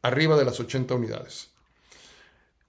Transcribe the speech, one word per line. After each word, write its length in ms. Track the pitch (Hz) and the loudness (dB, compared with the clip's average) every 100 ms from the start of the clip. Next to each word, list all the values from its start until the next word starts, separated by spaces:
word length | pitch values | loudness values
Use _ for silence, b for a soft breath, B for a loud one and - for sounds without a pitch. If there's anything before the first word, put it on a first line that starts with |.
arriba 340 | 120 127 156 151 | -2 2 4 4
de 80 | |
las 160 | 127 - | 4 0
ochenta 340 | 117 135 127 | -4 -4 -2
unidades. 540 | 127 113 107 - - - _ _ b b b b b b b b b | -2 -4 -6 -12 -16 -18 _ _ b b b b b b b b b